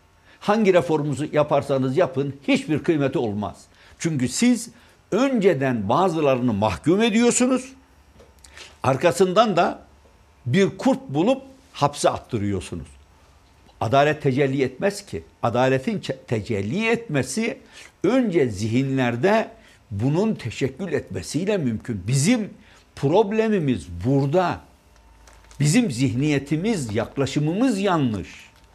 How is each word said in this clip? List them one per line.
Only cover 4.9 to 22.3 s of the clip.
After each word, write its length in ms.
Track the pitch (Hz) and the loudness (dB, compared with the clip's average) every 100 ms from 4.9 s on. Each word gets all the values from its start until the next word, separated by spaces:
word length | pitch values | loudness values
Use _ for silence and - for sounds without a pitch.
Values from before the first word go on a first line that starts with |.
| _ _ | _ _
önceden 760 | 196 269 254 190 147 135 120 98 | 0 2 4 4 4 0 0 0
bazılarını 640 | 139 190 160 143 127 123 | 2 2 2 2 2 2
mahkum 500 | 101 107 87 147 190 | 2 0 0 0 2
ediyorsunuz. 680 | 233 214 240 226 254 254 - - _ _ _ - - _ - - - - | 2 4 2 2 2 0 -4 -20 _ _ _ -20 -20 _ -20 -20 -20 -4
Arkasından 760 | 127 131 175 170 190 180 233 170 | -2 2 2 4 2 4 4 2
da 260 | 180 - - _ _ _ _ _ 120 | 0 -2 -16 _ _ _ _ _ -2
bir 320 | 160 190 196 | 2 2 2
kulp 300 | 262 254 - | 0 0 -2
bulup 340 | 139 202 269 - - _ | 0 0 0 -4 -20 _
hapse 380 | - 143 - 160 | -2 -2 2 0
attırıyorsunuz. 760 | 117 - 110 101 95 - 87 71 - _ _ - _ _ _ - _ | 0 -6 -4 -2 -4 -6 -12 -12 -20 _ _ -20 _ _ _ -20 _
Adalet 420 | 104 139 147 147 | 2 4 4 2
tecelli 400 | 143 127 139 139 | 0 0 0 0
etmez 440 | 123 - 196 196 - | -2 -2 -4 -4 -10
ki. 180 | - - _ | -12 -12 _
Adaletin 580 | 117 113 131 131 175 196 | -2 2 2 2 -2 -6
çe-, 160 | - - - | -6 -10 -4
tecelli 640 | 113 98 104 101 170 226 | -6 -2 -4 -4 -2 0
etmesi 680 | 233 233 147 - - 226 - - - - _ | -2 -2 -4 -2 -4 -4 -6 -16 -20 -20 _
önce 440 | 175 262 226 170 127 | 0 2 2 0 0
zihinlerde 1000 | 95 110 117 135 135 123 120 180 220 - - - _ _ | -2 -2 0 0 0 -2 0 0 0 -2 -12 -20 _ _
bunun 440 | 98 127 156 220 | -4 0 0 0
teşekkül 580 | - 110 - 131 131 190 | -2 -8 -4 -6 -4 -6
etmesiyle 640 | 135 - 92 85 147 196 208 | -6 -6 -10 -6 -4 -2 -2
mümkün. 480 | 131 110 - 104 90 | -2 -4 -6 -8 -2
Bizim 440 | 135 160 | 0 2